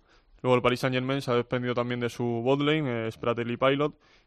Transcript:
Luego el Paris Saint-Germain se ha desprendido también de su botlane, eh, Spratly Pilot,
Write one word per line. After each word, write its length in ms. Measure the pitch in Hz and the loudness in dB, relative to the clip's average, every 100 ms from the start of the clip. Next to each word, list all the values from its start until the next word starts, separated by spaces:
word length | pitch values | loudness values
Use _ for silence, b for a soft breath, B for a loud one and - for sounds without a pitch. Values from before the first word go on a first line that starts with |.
| b b b _ | b b b _
Luego 140 | 127 123 | 2 4
el 80 | |
Paris 160 | 120 123 | 4 2
Saint-Germain 420 | 131 127 127 139 | 0 -2 -2 -4
se 80 | 131 | 0
ha 60 | 120 | 0
desprendido 400 | 120 123 123 120 | 0 -2 -2 -2
también 240 | 120 123 | -2 -4
de 100 | 120 | -4
su 140 | - | -2
botlane, 840 | 120 117 123 139 143 156 139 117 113 | -2 0 2 2 2 0 0 -2 -4
eh, 60 | |
Spratly 440 | - 120 117 117 117 | -4 -2 -2 -4 0
Pilot, 380 | 131 139 151 - b b | 2 2 0 -4 b b